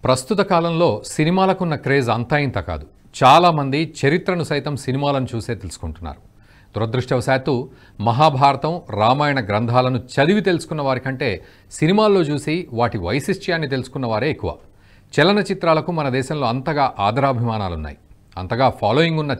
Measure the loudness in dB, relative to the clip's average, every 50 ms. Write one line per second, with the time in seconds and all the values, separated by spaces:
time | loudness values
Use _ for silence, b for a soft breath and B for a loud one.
0 | 2 0 0 0 0 -4 0 0 0 2 2 0 0 0 0 2 2 2 0 -2
1 | -6 -12 -4 -2 0 0 2 2 2 2 0 0 -2 -4 -4 -4 -2 0 0 0
2 | 2 2 0 -2 -2 -2 0 0 0 0 -4 -4 -6 -6 -8 -8 -10 -14 _ _
3 | _ -20 _ 4 6 8 8 8 8 4 2 2 -2 -2 -2 -2 -4 -4 -6 -2
4 | 0 0 0 0 0 -2 -4 -2 -2 -4 -4 -4 -4 -4 -8 -6 -4 -4 -4 -2
5 | 0 0 0 -2 -2 -4 -6 -8 -6 -6 -8 -8 -8 -14 -14 -10 -10 -10 -10 -10
6 | -12 -14 -14 -14 -20 -20 _ b b b b b b b b -4 -4 -2 -2 -4
7 | -2 0 -2 -2 0 0 0 0 0 0 -2 -2 -2 -6 b b b b b b
8 | -2 -2 2 4 4 4 4 6 4 4 4 2 -2 -4 -4 -4 -8 -8 -2 2
9 | 4 4 4 4 2 0 0 0 -2 0 0 0 0 2 2 2 2 2 0 -2
10 | -4 -4 0 0 2 4 4 2 2 0 0 0 -2 -6 -8 -4 -2 -2 -2 -2
11 | -2 -6 -6 -2 -2 -2 -4 -4 b b b b b b -6 -2 0 2 4 4
12 | 4 4 4 4 2 0 -2 -4 -2 -2 -4 -4 -4 -6 -2 0 0 0 0 -2
13 | -4 -2 -2 -2 -2 -2 -4 -4 -2 -4 -4 -2 -2 -2 -4 -4 -6 -6 -8 -6
14 | -4 -2 -2 0 0 -2 -4 -4 -6 -8 -8 -8 -14 -20 b b b b b b
15 | b b 0 2 4 4 4 2 0 -2 -4 -2 2 2 2 2 2 -2 -4 -2
16 | -2 -2 0 -2 -2 -2 -4 -2 -2 -2 -2 -2 -4 -4 0 0 0 0 0 0
17 | 0 0 0 2 0 0 0 0 -2 -2 -2 -2 -4 -4 -4 -6 -8 -10 -12 -16
18 | _ _ -20 _ _ _ _ -12 -8 -6 -2 2 2 2 2 2 0 2 2 2
19 | 2 2 0 -2 -2 -4 -6 -4